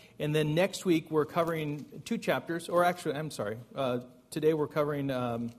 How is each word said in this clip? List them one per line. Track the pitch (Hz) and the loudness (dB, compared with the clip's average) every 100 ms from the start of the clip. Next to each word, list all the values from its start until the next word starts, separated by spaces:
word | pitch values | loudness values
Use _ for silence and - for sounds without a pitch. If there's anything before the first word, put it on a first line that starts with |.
| - - | -20 -6
and | 151 151 | 0 2
then | 151 | 2
next | 156 196 - | 4 2 0
week | 190 160 170 | 2 2 2
we're | 156 143 | 0 2
covering | 175 165 165 151 147 - - | 0 0 0 -4 -6 -10 -16
two | - 233 | -6 -4
chapters, | - 135 - 165 - | 0 -2 -2 -6 0
or | 175 | 4
actually, | 175 175 160 139 | 4 2 -2 -4
I'm | 156 | -6
sorry, | - 104 110 - 139 | -4 -6 -6 -8 -4
uh, | 131 123 - - _ | -2 -2 -4 -16 _
today | 160 151 | 2 4
we're | 160 147 | 4 2
covering, | 160 147 143 139 | 0 0 0 -2
um, | 127 120 117 117 | -2 -2 -2 -6